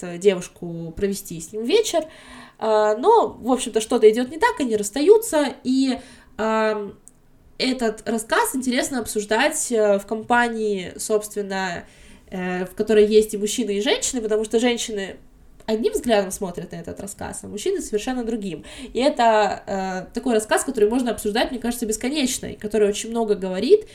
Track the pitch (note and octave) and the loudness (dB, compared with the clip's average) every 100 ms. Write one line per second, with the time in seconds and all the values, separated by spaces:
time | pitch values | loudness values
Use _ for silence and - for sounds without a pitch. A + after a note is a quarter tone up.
0 | F3+ F3 G3 F#3 F3+ - F3 E3 E3 E3 | -12 0 2 2 -2 -12 -12 -10 -10 -4
1 | G3 G3 - E3 - G#3+ A#3 G4+ G#4+ E4 | -4 -4 -8 -12 -12 -8 2 2 2 -2
2 | D#4 - - - - - A3 G#3+ G#3+ G#3+ | -4 -10 -20 -20 -20 -6 0 4 4 4
3 | F4 A4+ C4+ - G#3+ B3+ A#3+ A3 A3 A#3+ | 6 6 4 -2 -2 0 0 -4 0 6
4 | G#3+ A3 B3+ D#4+ A#4+ B4+ C4 G#3+ G#3 C4+ | 6 6 0 0 0 2 -2 -2 -2 2
5 | D4+ A4 A4 D#4 C4+ - B3 C4 C4+ A#3+ | 6 6 6 0 0 -2 -2 0 2 -2
6 | - - - - A3 A3 G#3+ G#3 G3+ - | -8 -20 -18 -4 -2 0 0 -2 -6 -12
7 | - _ _ _ - - B3+ B3+ A#3 G#3+ | -20 _ _ _ -20 -4 -2 0 -2 -4
8 | - A3+ - E4+ A#4 C4 B3+ B3 - B3+ | -4 -6 -2 0 0 -2 -2 -2 -2 -4
9 | G#3+ G#3+ G3+ G#3+ D4 D#4 - A#3 G#3+ G3+ | -4 -6 0 2 2 0 -2 2 4 2
10 | - A3 G#3+ A#3+ A#3+ A3+ G#3+ G3 F3 - | 0 -8 2 2 2 0 -2 -2 -6 -10
11 | - G#3+ G#3 - G3 F#3+ F#3+ E3+ - - | -2 -2 -2 -6 -6 -4 -4 -6 -12 -20
12 | - - - F#3+ F#3 F3+ F3+ - G#3 G#3+ | -20 -20 -12 -8 -4 -4 -6 -4 4 6
13 | G#3 G#3+ G#3+ G#3 G#3 A#3 G#3 G3+ A3+ B4 | 8 6 4 0 -2 -2 -2 0 0 0
14 | - B3+ G#3+ G#3+ A3 A#3 B3 A#3 - G#3 | -2 -4 -2 -2 0 2 2 0 -4 -8
15 | F#3+ - - - - - - A3 E4 - | -8 -12 -20 -20 -20 -12 -4 -2 0 -2
16 | B3 G#3 F#3+ - F#3+ F3 E3+ E3+ E3+ F3 | 2 2 2 -4 -8 -8 -12 -12 -12 -12
17 | G3 - - F#3+ F#3+ G3 F4 G4 - G#3+ | -14 -12 -12 -12 -12 -6 -4 -4 -4 -4
18 | C4 B3+ A3+ A3+ G3 D#3+ - - C4 - | -4 -4 -4 -4 -6 -8 -12 -16 -8 0
19 | C4+ D4 A#3 G#3+ G3+ - - G3 F#3+ F#3 | 0 4 4 4 2 -2 -6 -6 -4 -6
20 | F#3 - B3+ A3 G#3+ F4+ - A#3+ G#3 B3 | -8 -6 0 0 2 0 0 2 2 2
21 | B3 G#3+ G#3+ G#3 D#4+ B3 A#3 A#3 A3 G#3+ | -2 -2 -2 -2 -2 -2 -4 -4 -4 -4
22 | B3 D4+ B3+ - - - G#3+ A3 G#3 G#3 | -4 -2 -2 -2 -8 -10 -4 2 2 0
23 | A3 A#3 A3 G3 F#3+ F#3 A#3+ G#4+ - | -4 -2 0 0 -2 -2 4 4 4